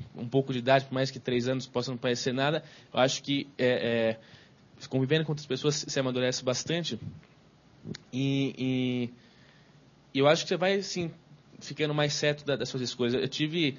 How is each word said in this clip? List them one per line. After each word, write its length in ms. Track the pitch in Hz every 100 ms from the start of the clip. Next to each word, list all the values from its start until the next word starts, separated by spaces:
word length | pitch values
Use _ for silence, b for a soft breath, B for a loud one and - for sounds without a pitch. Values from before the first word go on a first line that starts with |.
| - -
um 100 | 117
pouco 260 | 135 135
de 60 | 127
idade, 260 | 120 135 135
por 80 |
mais 180 | 131 135
que 80 | 131
três 300 | - 123 120
anos 180 | 131 127
possa 240 | 120 120
não 60 | 123
parecer 360 | 127 120 131
nada, 300 | 127 143 156 - B B
eu 60 | 123
acho 220 | 131 -
que, 260 | - 139 - -
é, 600 | 123 127 117 117 113 113 b b b b - -
é, 60 | -
convivendo 380 | 131 131 160 160
com 60 |
outras 120 | 151 -
pessoas, 360 | 131 151 147 -
se 140 | 139
amadurece 420 | 131 127 127 127
bastante. 540 | 127 123 - 165 160 113 - - - - - _ - - - - -
E, 400 | 127 139 139 135 -
e, 520 | 131 127 127 123 120 - b b b b b b - - -
e 60 | 135
eu 80 | 139
acho 160 | 165
que 60 | -
você 60 | 175
vai, 180 | 180 196
assim, 360 | 190 180 170 - - - - -
ficando 340 | - 143 151
mais 200 | 147 147
certo 320 | - 147 147 -
da, 100 | 135
das 140 | 113
suas 140 | 131
escolhas. 300 | 120 - 120
Eu 140 | 123 127
tive, 500 | - 151 170 151